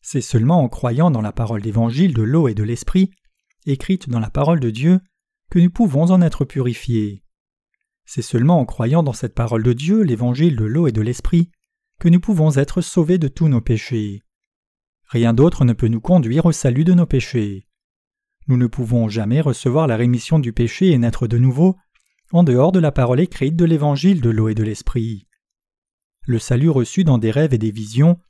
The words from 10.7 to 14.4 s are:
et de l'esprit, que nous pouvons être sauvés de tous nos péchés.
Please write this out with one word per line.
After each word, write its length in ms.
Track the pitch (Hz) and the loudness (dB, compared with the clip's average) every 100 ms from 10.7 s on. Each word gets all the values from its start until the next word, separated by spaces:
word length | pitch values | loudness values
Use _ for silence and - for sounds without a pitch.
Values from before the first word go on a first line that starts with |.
| 135 160 | 0 0
et 40 | |
de 80 | 110 | 0
l'esprit, 480 | 107 120 - 170 170 _ _ _ _ _ | -4 -4 0 0 0 _ _ _ _ _
que 80 | 170 | 2
nous 100 | 175 | 2
pouvons 380 | 175 190 156 139 | 2 0 2 2
être 240 | 143 - | -2 -2
sauvés 380 | 170 - 156 180 | -2 -2 0 0
de 100 | 143 | -2
tous 180 | - 160 | -2 0
nos 140 | 123 | 0
péchés. 640 | 117 110 - 120 104 101 _ _ | 0 -4 -2 -6 -6 -10 _ _